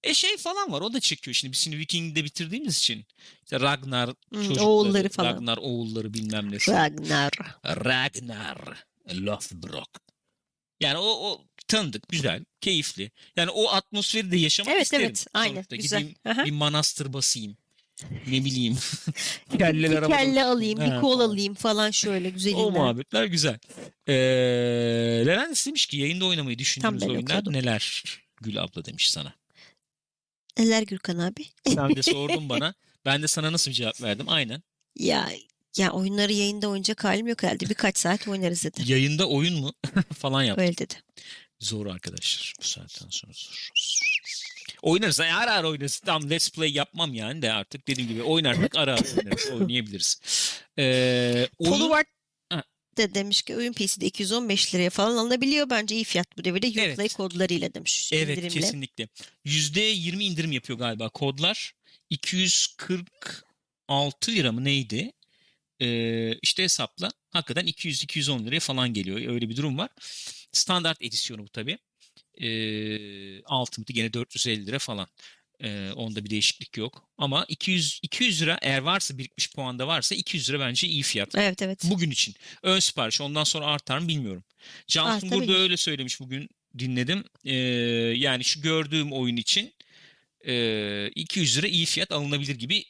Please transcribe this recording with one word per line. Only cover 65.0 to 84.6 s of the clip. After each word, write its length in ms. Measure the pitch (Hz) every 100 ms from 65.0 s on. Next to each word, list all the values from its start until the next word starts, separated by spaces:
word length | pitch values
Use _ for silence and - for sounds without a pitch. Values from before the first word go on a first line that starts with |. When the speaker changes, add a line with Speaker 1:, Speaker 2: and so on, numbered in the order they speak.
| 220 _ _ _ _ _ _ _
Speaker 1:
Ee, 520 | 123 117 117 113 113 113
işte 220 | - -
hesapla. 460 | 185 - 117 - 185 - _
Hakikaten 360 | 175 - 165 170
iki 200 | - 165
yüz, 160 | 131
iki 160 | 143 156
yüz 100 | 139
on 160 | 131 110
liraya 140 | 151
falan 340 | - 135 123
geliyor. 240 | 104 92 101 120
Öyle 160 | 120 117
bir 80 | 117
durum 200 | 151 135
var. 120 | 226 _ - - - - -
Standart 500 | - - 180 165 160
edisyonu 420 | 113 - - 110
bu 60 | 101
tabii. 280 | - 113 202 _ _ _ _ _ -
Ee, 1040 | 117 113 110 107 107 107 104 98 98 95
Ultimate'ı 520 | - 135 123 - 110 117
gene 180 | 113
dört 220 | 117 117 -
yüz 120 | 123
elli 200 | 110 98
lira 120 | 135
falan. 280 | - 104 92 _ - - _ _
Ee, 280 | 113 104 95 104
onda 300 | 113 107 101
bir 40 |
değişiklik 480 | 107 - - - -
yok. 320 | 110 - _ -
Ama 280 | 143 139 -
iki 240 | 151 -
yüz, 280 | 185 147 -
iki 200 | 160 -
yüz 180 | 247 160
lira 180 | 160 170
eğer 180 | - 139
varsa, 380 | 143 190 - 135
birikmiş 340 | 135 - -
puanda 360 | - 127 127 135
varsa 280 | 160 - -
iki 220 | - 170
yüz 120 | -
lira 100 | 139
bence 280 | 131 123 180
iyi 160 | 156
fiyat. 320 | 139 107 98 190
Speaker 2:
Evet, 260 | 202 185
evet. 180 | 190 190
Speaker 1:
Bugün 280 | 170 190 170
için. 240 | 123 - - - -
Ön 160 | 185 190
sipariş 420 | 180 - 113 -
ondan 220 | 143 151
sonra 220 | 151 156 147
artar 320 | 147 - 131
mı 100 | 170
bilmiyorum. 360 | 156 113 92 - _